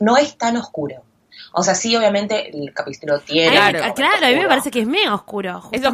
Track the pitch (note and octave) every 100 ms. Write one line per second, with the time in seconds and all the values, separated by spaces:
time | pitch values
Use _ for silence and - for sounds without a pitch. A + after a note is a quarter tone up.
0 | G#3 B3 D4 - A#3 A#3+ - - D3 -
1 | - _ _ - - - F#3 F3+ A3+ A#3
2 | G#3+ G3+ G#3 G#3+ - D3+ C#3+ - C#3+ C3+
3 | D#3 D3 - D3+ E3 F#3 G3+ E3+ D3 -
4 | C#4+ G4+ C#4+ C4 F#4 C4 C#4 B3 A3 E4+
5 | F#4+ G3+ - G#3 G3 F3+ - A3+ C4